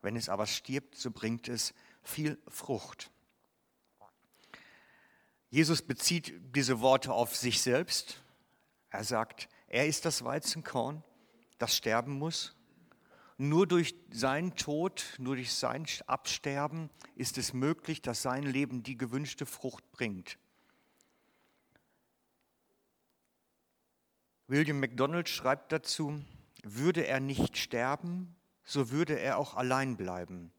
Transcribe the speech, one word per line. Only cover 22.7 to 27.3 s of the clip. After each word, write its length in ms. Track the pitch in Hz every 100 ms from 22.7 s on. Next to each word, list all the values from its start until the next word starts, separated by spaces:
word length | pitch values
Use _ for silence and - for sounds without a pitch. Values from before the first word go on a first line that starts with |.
| _ _ _ _ _ _ _ _ _ _ _ _ _ _ _ _ _ _
William 320 | 135 151 143
MacDonald 480 | 135 123 135 170 170
schreibt 460 | - 127 139 -
dazu, 500 | 160 - - 151 147 139 - - -
„Würde 420 | - 107 156 170 151
er 140 | 131
nicht 380 | 135